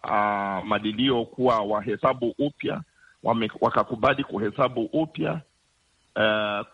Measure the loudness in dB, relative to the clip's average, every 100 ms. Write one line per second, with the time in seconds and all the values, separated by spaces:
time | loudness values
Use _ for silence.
0 | -2 0 2 0 -2 -2 -2 0 0 0
1 | 2 2 0 0 2 2 0 -2 -2 0
2 | 0 2 -2 -2 -4 -2 -6 -6 -10 _
3 | _ _ 0 0 0 0 2 2 0 2
4 | 2 2 -2 -2 -2 0 0 0 -2 -2
5 | -2 -4 -4 -4 -10 _ _ _ _ _
6 | _ 0 2 2 -2 -4 -8